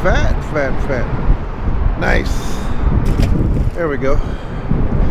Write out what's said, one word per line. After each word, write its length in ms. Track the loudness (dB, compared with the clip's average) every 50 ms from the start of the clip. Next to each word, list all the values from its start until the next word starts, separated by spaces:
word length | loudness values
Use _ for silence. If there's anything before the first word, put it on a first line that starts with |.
| 2
fat, 360 | 2 2 2 2 2 0 0 -2 -2 -2
fat, 260 | -2 -2 0 0 -2 -2
fat. 200 | -2 -2 -2 -2 -2 -2 0 2 2 2 2 0 -4 -8 -4 -2 -2 0 0 0 0 0 0
Nice. 320 | 0 0 0 0 0 0 -2 -2 -2 -2 -2 -2 -2 -2 -2 0 0 2 2 2 2 2 2 2 2 2 2 2 2 0 0 0 0 -2 -2
There 140 | -2 -2 -2
we 80 | -2
go. 220 | 0 0 2 2 2 2 0 -4 -6 -8 -8 -8 -6 -2 -2 0 0 0 0 2 2 2 2